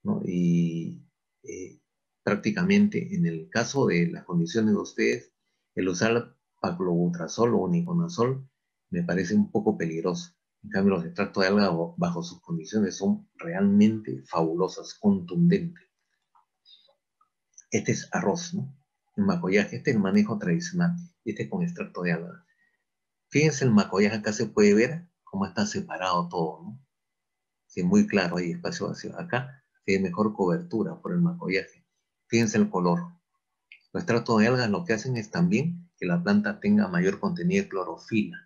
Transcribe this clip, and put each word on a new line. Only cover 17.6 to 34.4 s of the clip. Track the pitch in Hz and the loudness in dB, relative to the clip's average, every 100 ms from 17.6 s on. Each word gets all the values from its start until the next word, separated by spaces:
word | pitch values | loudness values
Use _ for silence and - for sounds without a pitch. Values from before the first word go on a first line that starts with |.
| _ | _
Este | 110 - | -2 -2
es | 113 - | -4 -4
arroz, | 90 95 87 - | -2 -2 -2 -6
¿no? | 98 - - _ _ _ - | -8 -10 -14 _ _ _ -2
El | 98 | 0
macollaje, | 87 90 101 101 120 | 0 0 0 0 -4
este | - | -2
es | 113 | 0
el | |
manejo | 95 104 107 110 | 2 2 2 -2
tradicional, | 87 85 - 87 87 87 - _ 113 | 0 -2 -2 0 0 0 -8 _ -8
este | - | -6
es | - | -6
con | 92 | -4
extracto | 87 - - - | -4 -6 -10 -4
de | 90 | -2
alga. | 82 87 87 _ _ _ _ _ _ _ _ _ | -2 -6 -16 _ _ _ _ _ _ _ _ _
Fíjense | 139 151 147 131 | 2 2 2 4
el | |
macollaje, | 104 95 92 104 110 | 4 4 2 2 2
acá | 107 | -4
se | 104 107 | -4 -2
puede | - 104 | 4 6
ver | 104 127 160 - _ | 6 4 -2 -12 _
cómo | - 98 98 | -12 -6 -6
está | - 104 | -2 -4
separado | 95 85 82 92 87 87 | -4 -8 -6 -2 0 -2
todo, | 90 80 78 | -4 -4 -6
¿no? | 92 127 _ _ _ _ _ _ _ _ _ | -16 -18 _ _ _ _ _ _ _ _ _
Sí, | - | -2
muy | 90 104 104 | 4 4 4
claro, | 101 87 87 | 2 0 -2
hay | 87 | -4
espacio | 87 85 - - | -6 -6 -6 -6
vacío. | - 90 - | -6 -12 -12
Acá | 90 127 135 - _ _ - | -6 -6 -6 -18 _ _ 0
tiene | 98 95 | 0 0
mejor | 87 107 | 0 -2
cobertura | 107 90 85 - 113 101 85 | 2 0 0 -2 -4 -4 -6
por | 90 | -4
el | 87 | 2
macollaje. | 85 - 87 95 - _ _ _ _ _ _ | 2 0 -4 -4 -4 _ _ _ _ _ _
Fíjense | 117 113 110 | 0 2 2
el | 104 | 2
color. | 92 87 85 - - _ _ _ _ _ - _ | 2 2 0 -4 -16 _ _ _ _ _ -20 _
Los | 92 | -8
extractos | 87 117 - | 0 -2 2
de | 110 | 4